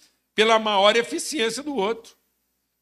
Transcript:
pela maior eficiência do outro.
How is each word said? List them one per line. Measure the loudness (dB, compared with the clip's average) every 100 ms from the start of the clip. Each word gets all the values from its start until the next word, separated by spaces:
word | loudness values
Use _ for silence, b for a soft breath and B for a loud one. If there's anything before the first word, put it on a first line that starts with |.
| b b _ 0
pela | 2 2
maior | 2 2 4
eficiência | 2 0 -6 -6 -4 -4 -4
do | -6
outro. | -4 -2 -4 -12 _ _ _ _ _ _ _